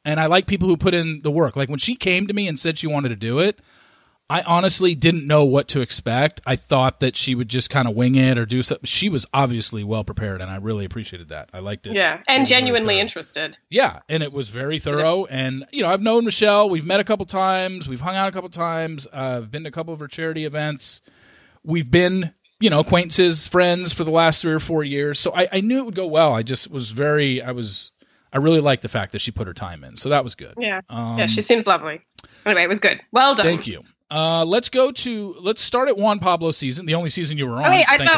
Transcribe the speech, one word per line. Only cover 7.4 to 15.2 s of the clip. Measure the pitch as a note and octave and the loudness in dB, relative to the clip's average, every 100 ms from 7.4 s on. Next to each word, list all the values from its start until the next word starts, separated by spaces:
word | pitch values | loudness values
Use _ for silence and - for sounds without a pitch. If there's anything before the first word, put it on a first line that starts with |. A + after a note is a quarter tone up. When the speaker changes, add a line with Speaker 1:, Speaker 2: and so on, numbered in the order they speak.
| A2+ | -2
Speaker 1:
just | B2+ - | -2 0
kinda | - A#2+ | 0 0
wing | G#2+ B2 C3 | 2 4 6
it | C3 B2 | 4 2
or | |
do | A2 B2+ | 0 -2
something. | B2 - | -2 -4
She | - - G3 | -4 -2 0
was | C#3+ - | -2 -2
obviously | C#3 C3+ A#2 - A2 | 0 0 0 -4 -6
well | G#2 A2 | -4 -4
prepared, | G2+ G2+ G#2+ F#2 | -4 -6 -6 -6
and | F#2 | -8
I | F#2+ | -8
really | G#2 G#2+ | -6 -6
appreciated | F#2+ A2+ G#2 F2+ D#2 | -6 -10 -12 -14 -14
that. | D#2 - | -14 -14
I | F#2 | -12
liked | G2 G#2 G3+ | -10 -10 -6
it | |
Speaker 2:
Yeah, | G3+ E3+ D#3 - | -2 0 -2 0
and | C4 | 2
Speaker 1:
It | |
was | B3+ | 4
very | B3+ | 4
Speaker 2:
genuinely | B3+ A#3+ G#3+ G3 | 2 0 0 0
Speaker 1:
thorough. | |
Speaker 2:
interested. | G3+ E3+ D#3+ D3+ D#3 - - | -2 -6 -12 -8 -10 -12 -4
Speaker 1:
Yeah, | G3 A3+ - - | 0 0 -2 -6
and | D#3+ | -6
it | D3 | -4
was | C#3 A2+ | -8 -10
very | A#2 C#3 D#3 | -8 -6 -6
Speaker 2:
Yeah. | |
Speaker 1:
thorough. | D3+ D3 D#3+ F3+ | -4 0 0 0